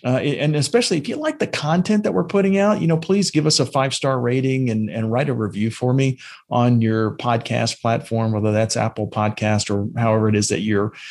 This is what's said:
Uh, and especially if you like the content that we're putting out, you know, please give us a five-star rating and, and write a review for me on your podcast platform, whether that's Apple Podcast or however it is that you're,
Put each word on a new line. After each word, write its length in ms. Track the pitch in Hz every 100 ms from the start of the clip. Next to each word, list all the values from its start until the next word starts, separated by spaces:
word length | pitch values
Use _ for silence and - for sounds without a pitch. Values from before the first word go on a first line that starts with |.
Uh, 140 | 123 127
and 360 | 135 113 151
especially 440 | 151 139 233 240 165
if 100 | 180
you 80 | 294
like 220 | 311 302
the 80 | -
content 580 | - 147 175 180 208
that 80 | 208
we're 120 | 185
putting 340 | 175 202 190 196
out, 240 | 202 208
you 40 | 165
know, 120 | 160
please 320 | 165 202 190
give 160 | 151 151
us 120 | -
a 60 |
five-star 560 | 127 139 135 - 139 131
rating 480 | 120 131 131 131 127
and, 220 | 110 107
and 200 | 113 110
write 200 | 120 143
a 20 |
review 380 | 120 104 101 110
for 240 | - 127
me 260 | 135 135 127 - - -
on 320 | 120 123 120
your 340 | 113 110 110 -
podcast 640 | 120 117 - 120 113 -
platform, 520 | 117 117 - 113 110
whether 200 | 107 107
that's 240 | 107 110 120
Apple 320 | 113 - 101
Podcast 600 | 110 107 - 107 104 -
or 140 | 101 101 117
however 300 | 113 110 110
it 80 | 104
is 120 | 101
that 120 | 101
you're, 320 | 107 101 107 - -